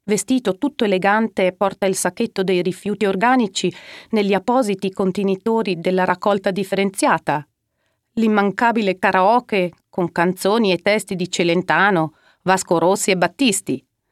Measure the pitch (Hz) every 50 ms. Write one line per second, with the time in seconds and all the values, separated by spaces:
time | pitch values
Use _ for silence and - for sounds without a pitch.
0 | _ 196 214 190 - - 262 254 - 202 185 - - 285 - - 240 202 185 185
1 | 180 196 208 220 226 214 - - 190 180 185 - 208 196 185 - 202 190 185 -
2 | - 180 180 - 233 220 - - 190 180 190 175 180 185 170 - - 202 208 202
3 | 214 196 190 185 220 240 254 262 226 190 - - - 180 - - - - - -
4 | - - - 214 202 196 202 185 190 - 240 262 262 202 196 190 - 190 190 -
5 | 196 190 180 202 196 196 190 190 - 226 226 226 226 208 180 165 170 185 185 185
6 | 185 185 180 185 - 214 202 202 196 208 185 202 190 - 202 190 196 196 196 -
7 | 302 269 185 160 - - 143 147 143 _ _ _ _ _ _ _ _ _ _ _
8 | _ _ - 226 226 220 214 202 202 202 185 - 247 233 226 240 214 190 180 185
9 | - 202 190 190 185 202 233 247 247 - 220 190 180 170 - _ _ _ - -
10 | 175 165 - - 170 180 180 - - 190 208 233 226 196 180 170 - 202 208 214
11 | 214 - 202 170 180 - - - 180 170 170 180 175 - 156 165 190 208 196 165
12 | 156 151 - _ _ _ _ _ - 175 190 185 - - 180 165 160 180 196 208
13 | - - 185 180 180 175 - - 277 240 - - - - 135 - - _ _ _
14 | _ _